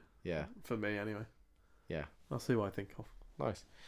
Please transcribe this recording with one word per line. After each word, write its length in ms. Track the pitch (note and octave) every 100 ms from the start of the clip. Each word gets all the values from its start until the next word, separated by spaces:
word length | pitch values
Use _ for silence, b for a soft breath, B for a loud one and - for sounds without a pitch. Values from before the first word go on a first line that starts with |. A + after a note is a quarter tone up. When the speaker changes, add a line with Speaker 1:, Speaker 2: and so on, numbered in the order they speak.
| - -
Speaker 1:
Yeah. 200 | F2 D#2+ - G#3
Speaker 2:
For 120 | - A#2
me, 220 | G#2 G#2
anyway. 240 | G#2+ G#2 A2+ - - - - - -
Speaker 1:
Yeah. 180 | D#2+ C#2 - -
Speaker 2:
That's 200 | A#2+ -
who 120 | A#2
I 80 | G2
think 180 | - G2 -
of. 80 | - - - -
Speaker 1:
Nice. 240 | C3 F#2 - b